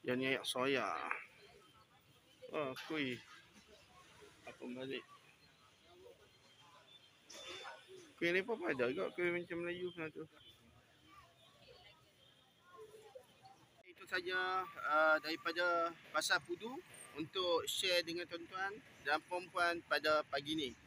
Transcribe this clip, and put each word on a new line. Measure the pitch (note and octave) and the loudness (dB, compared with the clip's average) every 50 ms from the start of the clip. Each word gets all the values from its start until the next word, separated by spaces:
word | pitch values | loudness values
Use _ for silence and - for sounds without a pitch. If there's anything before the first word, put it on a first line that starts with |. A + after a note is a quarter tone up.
Yang | _ - B2+ | _ 0 0
ni | B2+ C3 C3+ C3+ | 2 2 2 0
ayak | A#2+ - - | 0 0 -4
soya. | - B2+ B2+ C3+ C#3 B2+ A2 G2 E2+ D2+ C#2 D#2+ - - - - - - - - - - - - - - - _ - - _ - - - _ - - - - - - | -2 0 2 2 2 2 2 0 -2 -2 -2 -2 -4 -4 -6 -12 -18 -20 -20 -20 -20 -20 -20 -20 -20 -20 -20 _ -20 -20 _ -20 -20 -20 _ -20 -20 -18 -16 -8 -4
Oh, | D#3+ D3 C3+ C3 - - - | -4 -4 -4 -6 -8 -8 -6
kuih. | D#3 D#3 C#3+ C3 B2 A#2 - - - - - - - - - - - - - - - - - - - - - - - - - A#2 | -4 -2 -2 -2 -2 -6 -10 -18 -20 -20 -20 -20 -20 -20 -20 -20 -20 -20 -20 -20 -20 -20 -20 -20 -20 -20 -20 -20 -20 -20 -18 -18
Apa | A#2+ - C3 | -16 -12 -10
balik? | B2+ B2 B2+ C3 C3+ C3+ B2 - - - - - - - - - - - _ - - - _ _ - F4 F4+ F#4 A#4+ C5 - - - - - - - - - - - - - - - - - - - - - _ - - - - - F4+ F#4+ - - - - - - F#4+ F#4 - D#4 C#4+ | -10 -8 -8 -8 -6 -6 -8 -8 -10 -20 -20 -20 -20 -20 -20 -20 -20 -20 _ -20 -20 -20 _ _ -20 -20 -20 -20 -20 -20 -20 -20 -20 -20 -20 -20 -20 -20 -20 -20 -20 -20 -20 -20 -20 -20 -20 -20 -20 -20 -20 _ -20 -18 -16 -12 -12 -12 -12 -12 -12 -14 -14 -16 -18 -18 -18 -18 -20 -8
Kuih | - - E3+ F3 | -2 0 2 2
ni | F#3 | 2
pun | F#3+ A#3 A#3 G#3+ E4+ | 0 0 -4 -4 -2
ada | E4+ D3+ B2+ B2 A#2+ | -4 0 0 0 0
juga. | C3+ E3 - - - | 0 -2 -4 -6 -4
Kuih | - F3 F3 | -2 -2 0
macam | F3 F3 F3 F3 F3 E3+ | 0 -2 -4 -6 -6 -6
Melayu | E3+ F3 F3+ F3+ F3+ F3+ F3 | -4 -4 -6 -6 -6 -8 -8
sana | F3 D#3+ D#3 | -8 -10 -10
tu. | D3+ D#3 D#3 D#3+ - - - - - - - - - - - _ - - - - - C6+ - - - _ - - - - - - A#4+ - F5+ - - - - _ _ C5 C5 - - _ _ _ _ _ _ F4 F4+ A4 A4 G#4+ G#4+ A4 G#4+ G#4+ G4 C5 B4 - - - - - - - - - - - - | -8 -12 -14 -14 -16 -20 -20 -20 -20 -20 -20 -20 -20 -20 -20 _ -20 -20 -20 -20 -20 -20 -20 -20 -20 _ -20 -20 -20 -20 -20 -20 -20 -20 -20 -20 -20 -20 -20 _ _ _ -20 -20 -20 _ _ _ _ _ _ -20 -18 -18 -18 -16 -16 -20 -20 -18 -18 -20 -20 -20 -20 -20 -20 -20 -20 -20 -20 -20 -20 -20 -20
Itu | F#3 F3+ - G3 - | -20 -18 -18 -10 0
saja, | F#3+ F#3 F3+ F3 F#3 F#3 F#3 F#3 F#3 F#3 F#3 | 0 0 2 2 0 2 2 2 2 0 0
uh, | F3+ - - - C3+ D3 D#3 D#3 D#3 D#3 D#3 | -2 -6 -6 -2 4 8 8 10 10 8 8
daripada | - D3+ E3 D#3+ - E3+ E3 E3+ F3 F3 F3 E3+ E3 E3+ E3+ E3 - - - | 6 0 -4 -2 -2 -2 0 2 4 4 4 4 2 2 -2 -6 -16 -2 -2
Pasar | D#3 D#3+ - G3 F3 D#3 - | 0 2 4 2 2 2 0
Pudu | F3 E3 G3+ A#3 B3+ E4 F#4 - - - - - - C#3+ | -6 -6 -6 -8 -8 -10 -12 -14 -20 -20 -20 -14 -8 -8
untuk | D#3+ D3 - F#3+ F#3 F3+ E3+ D#3+ - - | -8 -4 -2 -2 2 2 2 2 2 0
share | - - - F#3+ F3+ F3 | -2 0 2 4 4 4
dengan | E3+ D#3+ E3 F3 F3 | 2 2 -4 -6 -6
tuan-tuan | D#3 E3+ E3+ E3+ E3 F#3+ F#3 F#3+ G3 G3+ A3 - - - - - | -8 -10 -12 -12 -10 -6 -4 -4 -4 -4 -8 -16 -20 -20 -8 0
dan | C#3 D3 D#3+ D#3+ - | 2 2 2 2 -2
puan-puan | F3+ F3+ F#3 F3 D#3 F#3 F3 E3+ E3+ E3+ D#3+ | -6 -6 -6 -4 2 2 4 4 4 0 0
pada | - D#3 D3 C#3+ D3+ D#3 D3+ D3+ - - | 0 0 2 4 6 4 4 4 2 -2
pagi | C#3 C#3+ D3 D#3 | -2 -2 0 -2
ni. | D#3+ D3 B2 A2+ - - | -2 -2 -2 -6 -10 -20